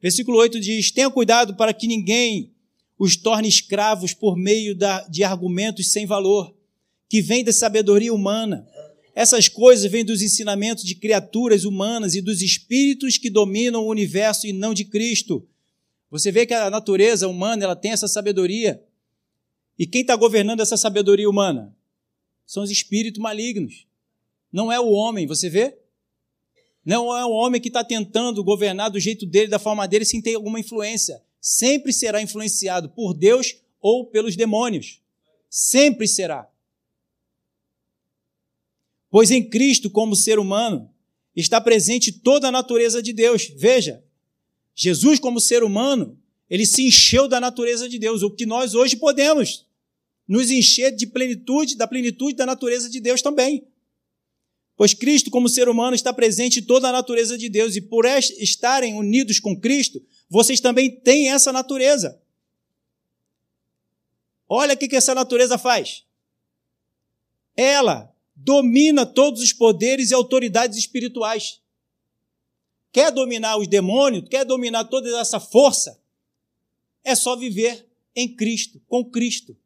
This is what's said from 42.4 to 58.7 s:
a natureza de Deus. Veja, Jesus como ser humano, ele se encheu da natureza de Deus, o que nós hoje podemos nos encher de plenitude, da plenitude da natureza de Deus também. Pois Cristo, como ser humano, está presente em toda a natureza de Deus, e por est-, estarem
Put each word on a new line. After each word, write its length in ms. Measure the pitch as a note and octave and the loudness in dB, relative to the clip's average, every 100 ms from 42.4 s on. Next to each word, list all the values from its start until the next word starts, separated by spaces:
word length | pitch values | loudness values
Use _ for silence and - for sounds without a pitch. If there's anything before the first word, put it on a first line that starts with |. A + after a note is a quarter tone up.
| C4 | 2
a 20 | |
natureza 500 | B3+ B3+ A#3 A#3 A#3 | -2 0 0 0 -2
de 120 | A3+ | -6
Deus. 340 | A3 A#3 A#3 - | 2 2 2 -2
Veja, 560 | C#3 F#3+ B3+ D#3+ B2 _ _ _ _ _ _ _ - | 0 2 4 0 -8 _ _ _ _ _ _ _ -4
Jesus 440 | F#3 D#3 A#3+ D4+ | -2 4 4 4
como 200 | B3+ A#3+ | 2 -2
ser 240 | - A#3+ | 2 2
humano, 560 | A3+ G3+ C4 C4+ D#3 - _ _ _ | 0 -2 0 0 -2 -10 _ _ _
ele 200 | F3+ G#3+ | -2 0
se 160 | - | 2
encheu 440 | C4 - - A#3+ C#4 | 4 6 6 4 2
da 120 | B3 | 0
natureza 500 | B3 A#3+ A#3+ A#3+ B3 | -2 -4 -4 -4 -6
de 80 | A#3+ | -6
Deus, 240 | G#3+ A3+ | -4 -2
o 80 | G3+ | -4
que 160 | G#3 A#3 | -4 -6
nós 300 | A3+ B3+ G#3+ | -4 -2 2
hoje 200 | B3+ B3 | 2 2
podemos 720 | C#4+ C#4 C#4+ D#4 G#3+ - _ _ _ _ _ _ - | 2 2 2 2 0 -6 _ _ _ _ _ _ -2
nos 180 | G#3 A#3+ | 0 2
encher 460 | C4 - - C4 G#3+ | 4 4 4 2 0
de 120 | A#3 | -6
plenitude, 680 | B3+ B3+ A#3 - C#4 D4+ B3 | -4 -4 -6 -2 -2 -2 -4
da 100 | A3+ | -4
plenitude 520 | B3+ A#3+ A#3+ C4+ B3 | -2 -4 -4 -6 -4
da 80 | B3+ | -4
natureza 440 | C4 B3 B3 A#3+ | -2 -4 -4 -6
de 120 | B3 | -6
Deus 200 | A#3 B3+ | -2 -2
também. 460 | C#4+ D4 B3+ C#4+ - _ _ _ _ _ _ _ _ _ _ _ | 0 0 0 -2 -8 _ _ _ _ _ _ _ _ _ _ _
Pois 160 | G#3 | 2
Cristo, 360 | - B3 D4 - | 2 2 2 2
como 200 | B3 B3 | 0 0
ser 200 | B3 B3 | 2 2
humano, 260 | A#3 A#3+ B3+ | 2 0 -2
está 160 | B3+ | -2
presente 480 | B3 A#3 F#3+ B3 A#3+ | 0 0 0 -2 -2
em 40 | |
toda 260 | A#3 B3+ B3+ | 2 2 2
a 20 | |
natureza 460 | B3+ B3 A#3 A3+ A#3+ | -2 -2 -2 -2 -4
de 120 | A3+ | -4
Deus, 260 | G#3 A3+ G3+ | -2 0 -2
e 60 | |
por 240 | F#3 A3+ A#3 | -4 0 2
est-, 360 | C4+ - - | 2 0 -2
estarem 540 | G#3+ - A#3+ | -4 -2 0